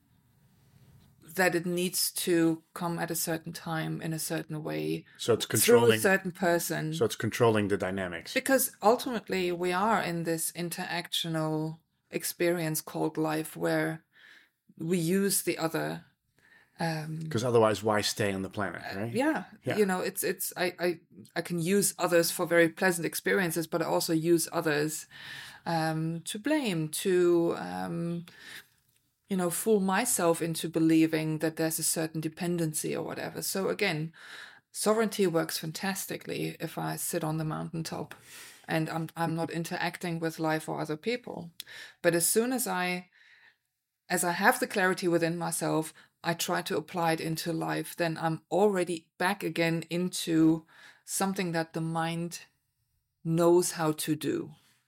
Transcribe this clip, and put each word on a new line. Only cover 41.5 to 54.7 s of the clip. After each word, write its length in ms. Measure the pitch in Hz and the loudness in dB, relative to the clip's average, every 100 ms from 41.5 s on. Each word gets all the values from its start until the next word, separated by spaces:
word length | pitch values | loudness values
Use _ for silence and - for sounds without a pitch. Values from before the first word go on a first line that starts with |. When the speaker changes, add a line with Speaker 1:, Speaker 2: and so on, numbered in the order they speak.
| - - - - - | -16 -18 -16 -18 0
Speaker 1:
But 140 | 175 170 | 2 4
as 100 | 170 | 4
soon 260 | 220 240 | 2 2
as 140 | 254 190 | 0 -2
I, 440 | 180 180 180 180 _ _ _ _ _ _ _ _ _ - | -2 0 -2 -6 _ _ _ _ _ _ _ _ _ -4
as 140 | - | -2
I 80 | 180 | 0
have 280 | 175 208 254 | 2 4 4
the 60 | 254 | 0
clarity 420 | 208 185 185 180 | 2 2 2 2
within 300 | 170 165 170 | 2 2 0
myself, 560 | 165 - 156 156 160 - - _ | -4 -2 0 0 -2 -8 -20 _
I 100 | 170 | -4
try 300 | 170 - 175 | -2 -2 -2
to 120 | 175 190 | -2 -4
apply 340 | - 180 165 | -4 -2 0
it 80 | 160 | 0
into 320 | 160 160 175 | -2 -4 -4
life, 420 | 160 160 156 156 - | -4 -4 -4 -6 -2
then 220 | 170 156 | -2 0
I'm 220 | 165 160 - | -2 -4 0
already 560 | 170 208 190 175 170 _ - | 4 4 4 -2 -4 _ -2
back 240 | 185 202 | 0 0
again 400 | 170 165 165 165 - | -2 0 2 0 -2
into 760 | 170 180 - - 160 160 165 - - - - - | -2 -2 -4 0 6 6 4 -2 -20 -20 -20 -8
something 460 | - 196 196 180 | -2 -2 0 -2
that 220 | 165 160 | -2 -2
the 80 | 165 | -4
mind 580 | 165 165 165 165 170 - - _ _ _ _ _ _ _ | -4 -2 -2 -4 -6 -10 -16 _ _ _ _ _ _ _
knows 500 | 165 165 170 175 175 | 0 4 6 6 4
how 180 | 170 156 | 0 0
to 240 | 156 - 151 | 0 -2 -2
do. 400 | 143 - 151 - _ | 0 -2 -4 -12 _